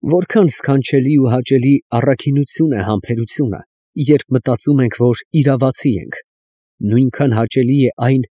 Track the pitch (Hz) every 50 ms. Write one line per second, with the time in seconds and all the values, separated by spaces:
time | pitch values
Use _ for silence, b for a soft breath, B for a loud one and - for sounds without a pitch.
0 | - - 156 180 180 - - 226 196 156 - - - - 139 139 123 - - 139
1 | 127 139 151 143 131 123 117 127 120 - 139 127 120 135 143 139 _ _ - 120
2 | 135 156 135 - - 147 139 143 143 - - - 160 156 131 104 95 101 107 101
3 | - - 117 113 117 110 - - 147 117 98 - - _ _ _ _ _ _ -
4 | 143 120 151 139 - _ 127 123 - - 123 - - 143 147 135 127 117 - -
5 | 117 123 120 - - _ - 160 139 143 135 123 131 131 123 - - 147 110 90
6 | 69 57 - - - _ _ _ _ _ _ _ _ _ _ _ - 104 110 120
7 | 135 127 - - 143 135 113 107 117 110 - 135 127 120 135 143 131 123 - -
8 | 107 123 135 131 117 - _